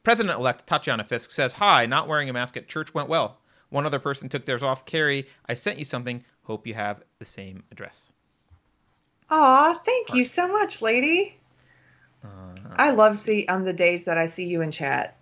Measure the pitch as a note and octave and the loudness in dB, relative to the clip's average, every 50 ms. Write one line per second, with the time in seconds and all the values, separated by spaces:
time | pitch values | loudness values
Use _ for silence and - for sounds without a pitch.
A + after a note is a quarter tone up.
0 | - A3+ A#3+ G#3+ A3 F#3 C#3 G#2+ B2+ B2+ A#2+ - - - E3+ D3 - D3 B2 A2+ | 2 2 2 2 2 0 -2 0 0 -2 -2 -2 -4 -4 -4 -2 -2 -2 -4 -4
1 | G#2 - B2 A2+ - - - - C#3 B2 - - G#3 G#3 E3+ C3 A#2 A#2 C3 D3+ | -4 -4 -6 -6 -6 -6 -4 -2 -2 -2 -2 2 4 6 6 6 6 4 0 -2
2 | - D3+ D#3 D3 C#3+ C3 B2 B2 B2 - - A#2+ - - - D#3 D3+ - - D#3 | -2 0 -2 -2 -2 -4 -4 -6 -6 -6 -8 -12 -12 -10 -10 -10 -8 -6 -6 -6
3 | C#3+ C3 D#3+ D#3+ B2 G#2 - _ _ _ _ _ _ _ C#3+ C#3+ C#3+ D3+ C#3+ C3+ | -4 -2 0 0 0 -2 -4 _ _ _ _ _ _ _ -4 -4 -2 -2 -2 -4
4 | - C#3+ C#3 - - C3 - C3+ - D3 B2+ A#2 C#3 C3+ C3 C3 - - - D#3+ | -4 -4 -6 -6 -8 -8 -8 -8 -4 -4 -4 -2 -2 -2 -2 -2 -4 -6 -2 0
5 | D#3 D3 C#3 C#3 C3 - - _ _ - B2 - - G#3 G#3 D3 C#3+ - - B2 | 0 0 0 -2 -4 -8 -16 _ _ -8 -8 -6 -4 -6 -6 -6 -6 -8 -6 -6
6 | A#2+ B2 A#2+ A#2+ - _ _ _ _ - A2 G#2+ - A#2 G#2 A2 G#2 G#2 G#2 - | -6 -6 -8 -8 -10 _ _ _ _ -10 -10 -10 -10 -10 -8 -6 -4 -6 -6 -8
7 | - _ _ - G#2+ - - - F#2+ F#2+ F#2+ F#2 - _ - - - - - - | -12 _ _ -20 -20 -20 -18 -18 -18 -16 -18 -20 -20 _ -20 -18 -18 -18 -18 -20
8 | - _ _ _ _ _ _ _ _ _ _ _ _ _ _ _ _ _ _ _ | -20 _ _ _ _ _ _ _ _ _ _ _ _ _ _ _ _ _ _ _
9 | _ _ _ _ _ - D#4 D#4 D4 C4 C4 C4+ D4 D#4+ E4+ E4 - A4 B4+ B4 | _ _ _ _ _ 0 4 6 8 8 8 8 6 6 2 0 -2 0 0 0
10 | A4+ - - B3+ B3 B3+ - F4 F4+ F4+ G4 G#4+ G#4 - - - A3 A3 A#3 B3 | 0 0 0 0 0 0 0 -2 -2 0 0 0 0 -2 -4 -2 0 0 2 2
11 | C4 D4+ E4 F4+ G4+ - - _ _ _ _ _ _ _ _ _ _ _ _ _ | 2 2 2 0 0 -2 -6 _ _ _ _ _ _ _ _ _ _ _ _ _
12 | _ _ _ _ - G#2 G2 F#2 F#2+ - - - - - - - C4+ D4 C4 G#3+ | _ _ _ _ -20 -20 -18 -18 -18 -16 -18 -18 -18 -6 -2 0 2 4 6 8
13 | G#3+ G#3+ G#3 G#3 - A3+ G#3+ G#3 - - F#3 F#3+ F#3 F#3 F3 F3 F3+ F3 F3 F3 | 6 6 6 4 -2 -2 0 0 0 0 -2 -2 -2 -2 0 2 4 2 2 2
14 | F3 F3 E3 E3 E3 E3 E3 - F#3 F3 F3 E3 D#3+ D#3 D#3 - D3+ C3+ C3 B2+ | -2 -2 0 0 0 0 -2 -6 -6 -4 -2 -2 -2 -4 -4 -4 -4 -2 -2 -2
15 | - - - _ | -4 -6 -10 _